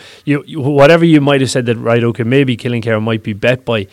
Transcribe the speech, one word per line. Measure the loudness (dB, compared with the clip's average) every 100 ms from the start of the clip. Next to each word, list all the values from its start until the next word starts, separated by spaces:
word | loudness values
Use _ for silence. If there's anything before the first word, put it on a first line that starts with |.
| -16 -12 -4
you, | -4 -6
you, | -6
whatever | -2 4 4 6
you | 4 4
might | 2 0
have | 0
said | -2 -2
that, | -2
right, | 0 0
okay, | 0 -2
maybe | 0 0 0 -2
Killincare | -6 -6 -2 -2
might | -2 -4
be | -6
bet | -4 -2 -2
by | -4 -6 -6